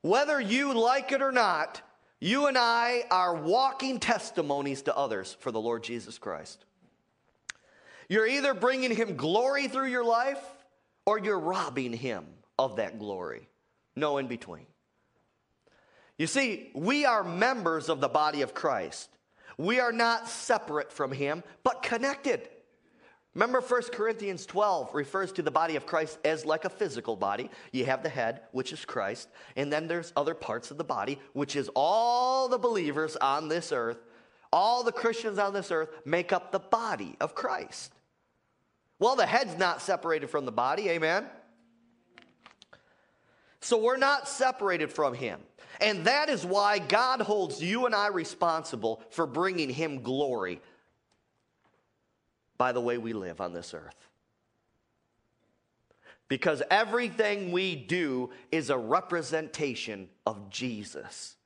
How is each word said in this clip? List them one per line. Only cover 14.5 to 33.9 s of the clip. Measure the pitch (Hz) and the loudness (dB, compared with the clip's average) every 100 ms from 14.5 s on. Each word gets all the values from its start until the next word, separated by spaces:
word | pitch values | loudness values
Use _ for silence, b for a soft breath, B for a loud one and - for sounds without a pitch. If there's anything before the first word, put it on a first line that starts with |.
| 80 - _ _ _ _ _ _ _ _ _ _ b b b b - | -16 -16 _ _ _ _ _ _ _ _ _ _ b b b b -4
You | 156 | 0
see, | 269 262 202 - | 2 0 -2 -8
we | 135 180 285 285 | -4 0 4 4
are | 220 | 4
members | 180 170 233 254 170 160 147 | 0 2 2 2 0 -2 0
of | 156 | 0
the | 135 | 2
body | 151 151 147 | 4 2 0
of | 127 - | -2 0
Christ. | 160 117 82 - - _ _ B B - | -2 0 -4 -10 -16 _ _ B B -6
We | 165 247 | 0 2
are | 240 | 2
not | 226 233 226 226 | 2 2 2 -4
separate | - - 220 147 147 - | -10 0 0 2 -4 -4
from | - 139 | -4 -4
him, | 135 143 160 - B | -2 -2 -4 -8 B
but | 254 - | 0 0
connected. | - 233 269 277 277 170 - - _ b b b b b b - | -4 -2 -2 -2 -2 -2 -4 -20 _ b b b b b b 0
Remember, | 233 254 | 2 2
First | 247 247 - | 2 0 0
Corinthians | - 220 220 202 180 - | -2 -2 -2 -4 -6 -4
twelve | 190 208 175 120 147 | 0 2 2 0 -4
refers | 143 190 185 | -2 -2 -2
to | 190 | -2
the | 147 | 2
body | 135 165 151 | 2 2 -2
of | - | 0
Christ | 165 156 - 151 | -2 -2 0 0
as | 156 156 | 0 0
like | 156 180 | 0 -2
a | |
physical | - 202 120 113 104 | -4 -4 -4 -4 -2
body. | 98 104 151 B B | 0 -2 -6 B B
You | 127 123 | -2 0
have | 131 | 0
the | 156 | -2
head, | 131 113 117 - | -2 -2 -4 -6
which | 123 131 | -6 -6
is | 160 - | -8 -8
Christ, | 123 98 117 - B B - | -4 -4 -6 -12 B B -4
and | 143 | -2
then | 147 160 | -2 -2
there's | 170 165 - | -4 -2 -2
other | 143 | 0
parts | 160 - 120 - | -2 -6 -6 -6
of | 143 | -10
the | |
body, | 165 123 107 139 B | -4 -4 -4 -6 B
which | 139 143 143 | -4 -2 -2
is | 123 - | 0 2
all | 151 214 240 240 254 262 254 | 4 4 4 4 4 2 2
the | 247 | 2
believers | 240 214 151 143 156 - | 2 0 0 -2 -2 0
on | 135 143 160 | 2 2 0
this | 165 170 | -2 0
earth, | 139 117 | -2 -2